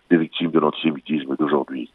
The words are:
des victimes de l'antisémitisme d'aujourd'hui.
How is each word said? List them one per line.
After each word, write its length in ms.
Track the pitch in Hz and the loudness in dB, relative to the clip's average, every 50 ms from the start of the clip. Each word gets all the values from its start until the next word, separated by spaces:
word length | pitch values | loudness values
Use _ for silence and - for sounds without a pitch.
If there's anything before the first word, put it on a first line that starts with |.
| - - | 0 2
des 60 | 87 | 2
victimes 340 | 82 80 78 - - 87 82 | 2 2 0 -2 -4 -2 0
de 80 | 78 82 | 2 2
l'antisémitisme 760 | 78 76 - - - 80 76 69 - - 78 73 67 67 67 | 2 2 0 0 -2 -2 -2 -2 -4 -4 -4 -4 -2 -4 -2
d'aujourd'hui. 520 | 67 78 71 73 71 67 - 67 65 60 - _ | -2 0 0 0 0 0 -2 -6 -10 -10 -12 _